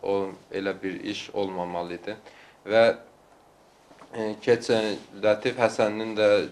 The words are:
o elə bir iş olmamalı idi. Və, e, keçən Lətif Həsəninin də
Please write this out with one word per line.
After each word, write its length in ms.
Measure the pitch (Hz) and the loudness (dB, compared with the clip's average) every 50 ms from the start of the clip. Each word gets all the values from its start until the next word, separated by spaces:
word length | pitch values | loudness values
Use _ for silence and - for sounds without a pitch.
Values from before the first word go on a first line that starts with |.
| - | -2
o 120 | 98 98 98 98 95 92 92 - | 0 0 0 -2 -4 -8 -14 -18
elə 260 | _ - 98 95 98 92 | _ -8 -4 -4 -4 -4
bir 240 | 95 - 95 90 - | -4 -6 -6 -6 -6
iş 280 | - 101 101 - - - | -8 -8 -8 -8 -10 -8
olmamalı 640 | - 104 101 95 95 90 87 87 87 87 87 87 90 | -4 -4 -4 -4 -4 -6 -6 -6 -4 -6 -6 -6 -8
idi. 220 | 87 - - 107 107 - - - - - - _ _ _ | -10 -8 -10 -12 -12 -14 -20 -20 -20 -20 -20 _ _ _
Və, 180 | 101 107 113 113 117 - - - - - _ _ _ - _ _ _ _ _ _ _ _ _ _ _ - - - | 2 6 6 6 6 4 0 -8 -20 -20 _ _ _ -20 _ _ _ _ _ _ _ _ _ _ _ -20 -20 -20
e, 240 | - - 117 110 107 107 | -16 -8 -6 -6 -6 -6
keçən 580 | 107 - - 120 117 117 - 120 110 110 107 101 - - - - | -4 2 2 2 2 4 0 0 2 2 0 -4 -6 -10 -16 -14
Lətif 440 | 98 101 107 104 107 - 127 120 127 | 0 2 2 2 4 0 -4 0 2
Həsəninin 560 | 120 110 110 - 113 104 107 107 110 113 110 | 0 0 2 2 0 0 0 -4 -6 -6 -2
də 140 | 104 107 104 104 101 80 73 | 2 4 4 4 4 2 -2